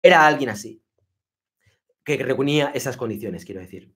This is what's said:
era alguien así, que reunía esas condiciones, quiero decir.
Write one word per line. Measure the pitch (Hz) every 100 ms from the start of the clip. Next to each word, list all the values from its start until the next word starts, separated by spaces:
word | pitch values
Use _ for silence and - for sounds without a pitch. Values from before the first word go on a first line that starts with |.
era | 196 170
alguien | 151 139 131
así, | 101 113 - _ _ _ _ _ _ _ _ _ _ _ _
que | -
reunía | 143 131 131 139 147 143
esas | - 139
condiciones, | - 117 104 107 87
quiero | - 95
decir. | 90 90 _